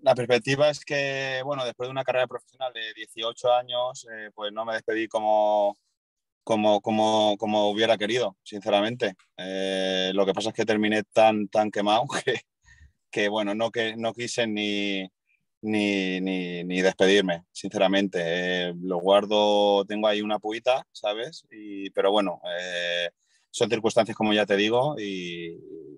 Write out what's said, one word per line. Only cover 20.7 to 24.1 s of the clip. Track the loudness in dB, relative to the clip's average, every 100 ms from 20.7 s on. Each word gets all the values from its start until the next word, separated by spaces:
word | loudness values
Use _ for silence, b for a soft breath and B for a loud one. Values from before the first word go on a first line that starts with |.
| 0 -4
¿sabes? | -8 -6 -4 -8 -12 -20
Y, | -18 -14 -12 -6
pero | 0 2
bueno, | 4 0 -4 -8 -8
eh, | -6 -4 -4 -2 -4 -8 _ _ _
son | -4 -2
circunstancias, | 0 2 2 0